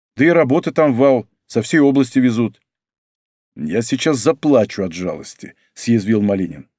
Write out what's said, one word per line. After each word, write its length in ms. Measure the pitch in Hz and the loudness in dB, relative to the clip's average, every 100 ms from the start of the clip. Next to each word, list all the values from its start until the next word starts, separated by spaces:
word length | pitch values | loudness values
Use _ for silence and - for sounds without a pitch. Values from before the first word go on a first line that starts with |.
| _ - | _ -2
Да 80 | |
и 40 | 151 | 2
работы 420 | 170 139 151 - | 2 2 0 -2
там 240 | 135 151 | 0 0
вал, 340 | 120 139 127 - _ _ | 2 2 2 -2 _ _
со 160 | 117 | -6
всей 180 | 107 165 | 0 2
области 380 | 143 139 127 135 | 4 2 0 0
везут". 420 | 127 113 113 - _ _ _ _ _ _ _ _ _ - | 0 0 -4 -6 _ _ _ _ _ _ _ _ _ -12
"Я 260 | 76 95 | -6 -4
сейчас 360 | 117 - 160 139 | -4 -4 -2 0
заплачу 640 | 127 165 151 135 104 - | 0 0 2 2 2 -4
от 100 | 95 | -8
жалости", — 640 | 82 92 76 - - - - _ | -8 -8 -8 -12 -18 -20 -20 _
съязвил 460 | - - 117 98 110 | -10 -2 0 2 0
Малинин. 460 | 101 98 87 73 - | 0 -2 -4 -8 -20